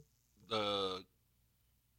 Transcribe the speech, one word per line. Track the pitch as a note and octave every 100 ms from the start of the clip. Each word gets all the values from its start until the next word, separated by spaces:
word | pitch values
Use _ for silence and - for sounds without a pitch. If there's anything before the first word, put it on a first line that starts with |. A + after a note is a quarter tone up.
| - _ _ _ -
the | A2 G#2 G2+ F#2+ F#2 F#2+ _ _ _ _ _ _ _ _